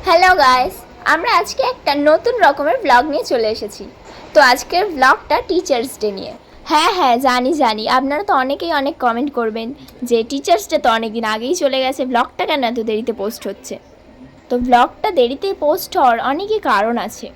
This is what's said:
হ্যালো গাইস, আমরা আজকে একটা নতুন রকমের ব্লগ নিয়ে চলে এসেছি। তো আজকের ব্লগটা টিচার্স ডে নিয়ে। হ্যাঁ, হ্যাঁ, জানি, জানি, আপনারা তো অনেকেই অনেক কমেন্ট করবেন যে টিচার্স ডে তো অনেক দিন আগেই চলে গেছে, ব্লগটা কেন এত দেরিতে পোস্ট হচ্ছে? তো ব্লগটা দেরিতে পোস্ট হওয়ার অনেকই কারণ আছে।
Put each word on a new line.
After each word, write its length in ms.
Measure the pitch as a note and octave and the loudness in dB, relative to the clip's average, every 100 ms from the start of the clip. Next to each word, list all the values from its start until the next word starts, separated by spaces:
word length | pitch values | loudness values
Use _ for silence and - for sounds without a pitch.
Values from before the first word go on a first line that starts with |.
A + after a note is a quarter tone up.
| F#4 | 4
হ্যালো 260 | E4+ F#4 F4+ | 4 6 6
গাইস, 320 | C4+ B3+ C#4+ - - - - | 4 4 0 -6 -20 -8 -2
আমরা 180 | D#4 A#4 F#4+ | 0 2 0
আজকে 220 | G4 - B4+ | 0 -4 -4
একটা 200 | B4+ - C#4+ D4 | -2 -2 2 4
নতুন 260 | D#4 - B4 | 4 2 2
রকমের 340 | D#4+ C#4+ D4 B4+ | 2 4 -2 0
ব্লগ 180 | F4+ A#3+ A3+ | 4 4 2
নিয়ে 120 | D4 G#4+ | -4 -2
চলে 160 | C4 A3 A3+ | -2 -2 -4
এসেছি। 280 | G#3 - G3+ - - - - | -10 -12 -18 -20 -20 -20 0
তো 40 | D#4 C4 | 4 4
আজকের 340 | B3+ - F4 G#4 D4+ | 4 0 -2 -2 2
ব্লগটা 400 | B3+ D#4+ - D#4 B4 | 2 2 0 -2 0
টিচার্স 440 | F4 F4+ B3+ B3+ - | -4 0 -2 -2 -6
ডে 80 | G#3+ G3 | -6 -6
নিয়ে। 140 | - - - - - | -12 -16 -20 -20 -2
হ্যাঁ, 200 | D4+ E4+ F#4 | 2 2 2
হ্যাঁ, 200 | C#4 A#3+ C4 | 2 2 2
জানি, 240 | B3 B3+ D#4 | 2 0 2
জানি, 220 | B3 G#3+ G#3+ C4 | 0 0 0 0
আপনারা 240 | C4+ D4 G#4 | 0 -4 0
তো 40 | D4+ | 0
অনেকেই 300 | B3+ C#4+ E4+ D4+ | 0 -4 -2 -2
অনেক 140 | C#4 D#4+ | -2 -2
কমেন্ট 260 | B3 A3+ C#4+ B3+ | -2 -2 -4 -2
করবেন 300 | A3+ A3 A3+ C#4+ - - A#3+ | -4 -6 -10 -12 -18 -12 -2
যে 100 | A#3 A3+ | -2 0
টিচার্স 340 | C#4 E4 F4 G4+ | -6 0 0 0
ডে 60 | D4+ | -2
তো 40 | B3 A3+ | 0 0
অনেক 140 | A3+ A3+ | -4 -6
দিন 100 | A3 | -4
আগেই 200 | A3 B3 F4 | -4 -4 -2
চলে 160 | C#4 C4 | 0 0
গেছে, 180 | C4 C4 B3+ | -2 -4 -2
ব্লগটা 340 | C4+ C4 - F4+ | -2 -2 -4 -4
কেন 100 | D4+ A#3+ | -2 -2
এত 80 | A#3+ A3+ | -4 -4
দেরিতে 220 | G#3+ B3 G#3 | -4 -4 -6
পোস্ট 220 | G3+ - G3+ | -8 -8 -12
হচ্ছে? 260 | G#3 - - _ - - - - - - | -12 -14 -16 _ -20 -20 -20 -20 -20 -6
তো 60 | B3 B3 | -4 4
ব্লগটা 420 | A#3+ C#4 - - F4 | 4 4 0 -2 0
দেরিতে 300 | A#3+ C#4 G4 G4 | 0 -2 -6 -2
পোস্ট 260 | D4 F4 - F#4 | 0 0 -2 2
হওয়ার 180 | C4 A3+ B3 | 2 2 -2
অনেকই 300 | D4 G4+ G#4+ C#4+ | -4 -4 -4 0
কারণ 240 | G3+ A3 A#3 G3 | 0 0 -2 -6
আছে। 200 | - - | -12 -18